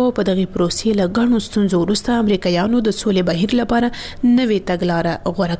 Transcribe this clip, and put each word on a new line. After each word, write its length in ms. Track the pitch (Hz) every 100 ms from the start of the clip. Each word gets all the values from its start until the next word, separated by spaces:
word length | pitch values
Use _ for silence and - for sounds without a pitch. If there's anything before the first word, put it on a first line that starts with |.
| 247
او 40 | 240
په 60 | 196
دغې 180 | 185 180
پروسې 420 | - 175 - 226 202
له 60 | 180 214
ګڼو 200 | 240 233
ستونزو 360 | - 214 196 175
وروسته 360 | 170 208 - 240
امریکایانو 580 | 208 196 185 175 202 240 220
د 80 | 196
سولې 260 | 220 190 180
بهیر 260 | 165 202 240
لپاره 300 | 226 240 240 - - -
نوې 340 | 247 240 247 202 190
تګلاره 440 | 175 175 170 170 160 - 175
غوره 200 | 175 170